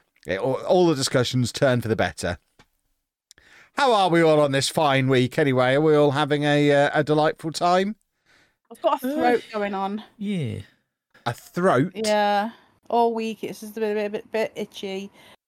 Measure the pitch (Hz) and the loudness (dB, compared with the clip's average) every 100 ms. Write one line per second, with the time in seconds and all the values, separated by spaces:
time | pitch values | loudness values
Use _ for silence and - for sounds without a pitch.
0 | _ _ - 95 127 120 - 180 175 135 | _ _ -8 -4 -4 -4 0 2 2 2
1 | 131 135 120 127 117 - 139 123 110 107 | 0 -2 0 -2 -4 0 0 0 0 -2
2 | 90 - 87 87 _ _ _ _ _ _ | -2 -4 -6 -8 _ _ _ _ _ _
3 | _ _ _ _ _ - _ - 277 214 | _ _ _ _ _ -20 _ -2 2 2
4 | 185 165 160 151 143 135 - - 147 135 | 4 4 4 4 4 0 -2 0 2 2
5 | 131 127 127 - 143 127 127 139 156 147 | 2 2 2 0 2 2 2 2 4 4
6 | 147 135 147 147 147 147 147 143 143 151 | 4 2 0 0 2 2 4 4 2 0
7 | 143 156 151 - 160 - 175 185 196 220 | 0 0 0 -2 -8 -4 0 2 0 -6
8 | _ _ _ _ _ _ _ 233 240 294 | _ _ _ _ _ _ _ -6 -2 -2
9 | 254 294 247 233 - 220 202 196 196 214 | -4 -2 0 0 -2 -6 -6 -4 -6 -8
10 | - - 202 190 117 101 - _ _ _ | -12 -12 -8 -6 -6 -8 -14 _ _ _
11 | _ _ - - - 175 185 127 185 202 | _ _ -10 -10 -10 -2 2 2 0 -2
12 | 214 208 208 202 220 - _ _ - 233 | -2 0 0 0 -4 -8 _ _ -4 0
13 | 233 226 220 214 220 202 214 220 214 208 | 0 -2 -6 -8 -12 -12 -16 -6 -4 -4
14 | 208 214 - 220 220 - 208 - 196 190 | -6 -8 -6 -6 -4 -6 -12 -12 -10 -10
15 | 196 - - - | -12 -18 -20 -20